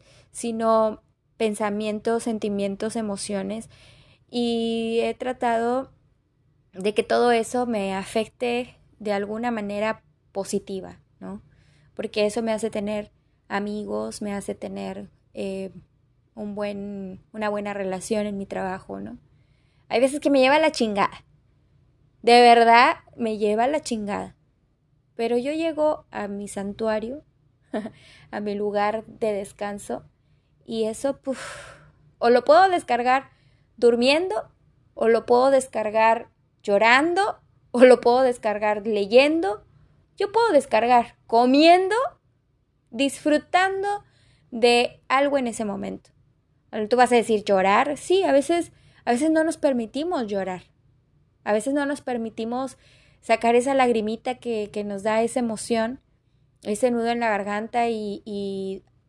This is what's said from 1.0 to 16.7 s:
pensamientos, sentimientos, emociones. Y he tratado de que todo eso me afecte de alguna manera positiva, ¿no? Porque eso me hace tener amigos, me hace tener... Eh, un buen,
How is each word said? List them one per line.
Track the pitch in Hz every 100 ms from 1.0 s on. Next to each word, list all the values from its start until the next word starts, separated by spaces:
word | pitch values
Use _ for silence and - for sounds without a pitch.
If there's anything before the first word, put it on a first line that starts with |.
| _ _ _ -
pensamientos, | 226 208 208 208 214 214 226 233
sentimientos, | 240 214 214 202 202 196 220 226
emociones. | 214 196 - 196 190 220 - - - - _ _ _
Y | 247 240 233 226 226 226 226
he | 226
tratado | 233 247 254 240 226 233 247 269 _ _ _ _ _ _ _ _
de | 185 196
que | 214
todo | 226 233 240
eso | 233 226 247 247
me | 220 196
afecte | 190 190 233 220 - 240 240 247 - _ -
de | 214
alguna | 202 202 220 240
manera | 226 202 202 214 220 _ _ _
positiva, | - 190 202 - 190 180 180 _ _
¿no? | 190 202 _ _ _ _ _
Porque | - 214 - 208
eso | 233
me | 226
hace | 214 220
tener | 214 208 208 208 _ _ _ -
amigos, | 202 208 208 202 208 220 220
me | 208
hace | 202 196 202
tener... | 208 196 196 190 196 _ _
Eh, | - 202 190 190 180 - _ _ _ _
un | - 208 202
buen, | 208